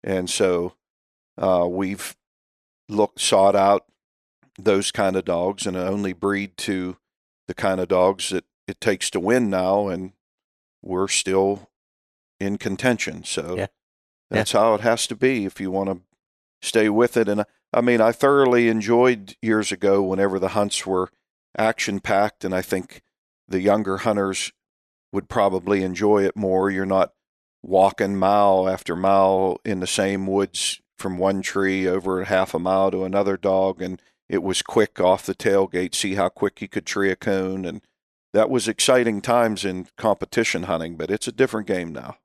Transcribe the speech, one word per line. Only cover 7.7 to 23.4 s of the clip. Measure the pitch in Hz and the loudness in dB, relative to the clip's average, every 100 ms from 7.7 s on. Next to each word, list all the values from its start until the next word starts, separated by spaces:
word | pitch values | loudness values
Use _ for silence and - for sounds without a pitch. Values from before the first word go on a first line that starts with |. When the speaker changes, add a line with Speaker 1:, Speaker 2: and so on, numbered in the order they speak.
| 95 | 0
Speaker 1:
of | 90 | 0
dogs | 92 92 95 - | 4 4 2 -4
that | 92 _ _ - | -6 _ _ -16
it | 95 | -4
takes | 113 95 - | -2 -2 -2
to | 95 | -2
win | 92 123 113 | 2 2 2
now, | 92 92 101 101 | 0 2 0 0
and | 90 92 _ _ _ _ _ _ _ | -6 -10 _ _ _ _ _ _ _
we're | - 92 98 | -6 -4 -2
still | - - 95 98 101 - _ _ _ _ _ _ _ | -2 0 0 0 -2 -10 _ _ _ _ _ _ _
in | 98 101 | -6 -4
contention. | 104 95 127 113 - 85 | -6 -2 0 0 -4 -10
So | - - 82 92 | -8 -8 -6 -6
Speaker 2:
Yeah. | 95 _ _ _ _ _ _ | -6 _ _ _ _ _ _
Speaker 1:
that's | 104 107 | -2 2
Speaker 2:
Yeah. | 120 | 4
Speaker 1:
how | 113 104 | 4 4
it | |
has | 117 113 - | 2 0 -2
to | 110 | 0
be | 127 127 95 | 0 0 -4
if | - | -6
you | 95 | -4
wanna | 95 98 92 _ _ _ _ _ _ | -2 -4 -6 _ _ _ _ _ _
stay | - 113 107 | -2 2 4
with | 104 120 120 | 4 2 2
it. | 104 | 0
And, | 104 104 _ _ | 0 -4 _ _
I | 117 | 0
mean, | 120 117 | 2 4
I | 110 | 4
thoroughly | 117 139 143 131 123 117 | 4 2 4 6 4 4
enjoyed | 113 104 120 127 117 98 - | 2 2 4 4 2 -8 -6
years | 113 107 101 | 0 0 0
ago | 95 101 98 | -2 2 2
whenever | 95 95 98 95 | 2 0 0 0
the | 92 | -2
hunts | 104 101 - - | 0 -2 -4 -2
were | 92 92 _ _ _ _ - | -2 -2 _ _ _ _ -2
action-packed, | 110 - - 101 - 101 104 _ 92 | 0 0 -6 -6 0 2 2 _ -4
and | 92 | -4
I | |
think | - 95 90 - _ _ _ _ | -4 -6 -6 -20 _ _ _ _